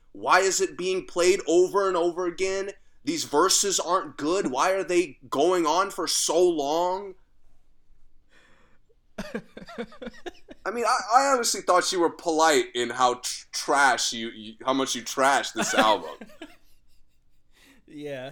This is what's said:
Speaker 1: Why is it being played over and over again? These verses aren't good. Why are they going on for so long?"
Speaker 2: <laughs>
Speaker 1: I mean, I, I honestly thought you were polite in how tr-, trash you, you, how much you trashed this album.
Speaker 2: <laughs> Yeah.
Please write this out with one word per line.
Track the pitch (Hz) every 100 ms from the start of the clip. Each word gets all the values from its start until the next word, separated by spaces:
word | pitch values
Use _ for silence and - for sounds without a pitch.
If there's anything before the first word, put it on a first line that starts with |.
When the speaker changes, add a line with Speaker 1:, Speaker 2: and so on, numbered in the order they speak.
| _
Speaker 1:
Why | 98 113 175
is | 190 180
it | 185 139
being | 180 185 -
played | 180 180 190 135
over | 170 180 185 190
and | 180
over | 175 165 180
again? | 170 190 196 196 - - -
These | 143 165
verses | 123 143 185 - 196 185
aren't | 165 180 151 -
good. | 147 190 165
Why | 127 170
are | 190
they | 165 175 170 127 123
going | 131 165 185 156
on | 165 196
for | 190 156
so | - - 165 180
long?" | 160 139 160 180 185 202 185 _ _ - - - - - - - - _ _ _ - _ - _ _ _ -
Speaker 2:
<laughs> | 196 214 - - - 311 233 - 247 - 359 - - -
Speaker 1:
I | -
mean, | 233
I, | 220 247 196
I | 240 277
honestly | 262 233 196
thought | - 180 175
you | 185
were | 165
polite | - 175 156 160 143 117
in | 123 117
how | 117 127
tr-, | 120 - - -
trash | - - 143 139 117 -
you, | 117 117
you, | 110 107 110
how | 120
much | 135 131
you | 123
trashed | 110 - 135 131 107
this | - -
album. | - 110 101 78
Speaker 2:
<laughs> | 71 226 - 311 - - - _ - - _ _ _ _ _ _ _ _
Yeah. | 151 147 135 131